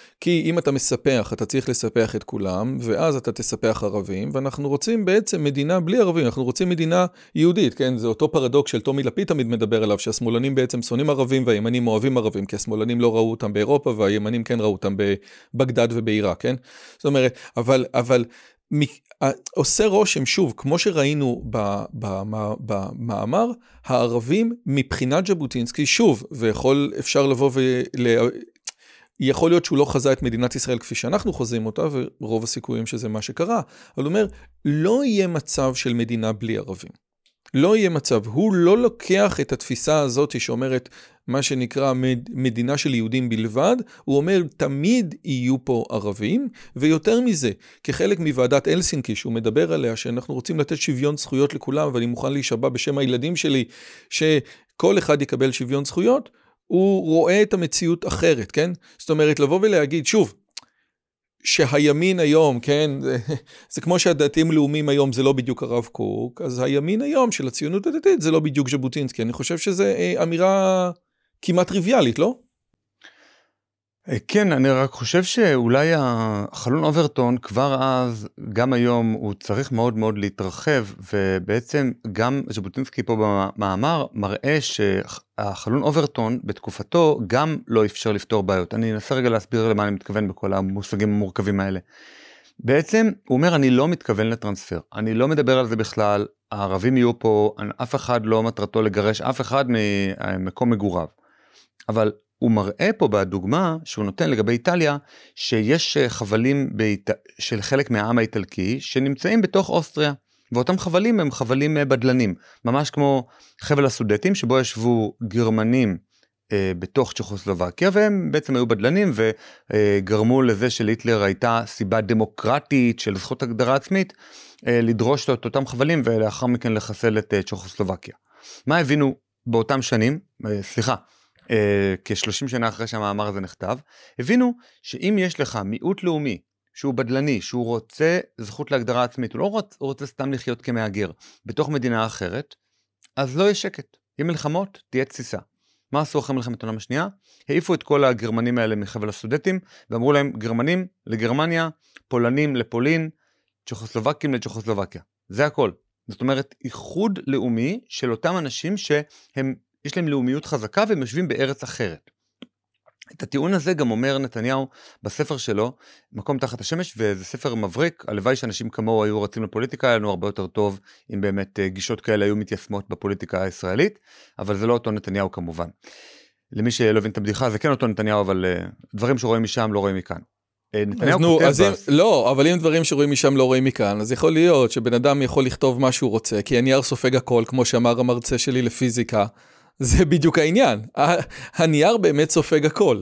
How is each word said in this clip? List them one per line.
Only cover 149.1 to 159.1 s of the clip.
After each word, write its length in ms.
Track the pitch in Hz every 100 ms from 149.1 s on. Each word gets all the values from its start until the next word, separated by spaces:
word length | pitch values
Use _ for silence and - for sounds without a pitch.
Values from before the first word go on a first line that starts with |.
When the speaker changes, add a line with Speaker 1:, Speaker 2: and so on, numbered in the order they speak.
| - 110 147 185 185 - - _
Speaker 2:
ואמרו 240 | 117 127
להם, 180 | 143 139 110
"גרמנים 500 | 113 117 143 180 185 - -
לגרמניה, 640 | 110 113 135 160 165 165 - _ - _
פולנים 480 | 123 120 139 151 127
לפולין, 540 | 110 117 135 165 156 - _ _ _ _ -
צ'כוסלובקים 680 | 104 110 117 123 147 151
לצ'כוסלובקיה." 680 | 127 110 110 107 101 95 80 - _ _
זה 160 | 104 147
הכל. 260 | 151 110 - _ _ -
זאת 140 | 101
אומרת, 340 | 127 135 135 - 127
איחוד 540 | - - 165 220 190 -
לאומי 520 | 135 120 113 131 220 -
של 220 | - 127
אותם 260 | 113 165 185
אנשים 400 | 143 - 160 202
שהם, 800 | - 147 151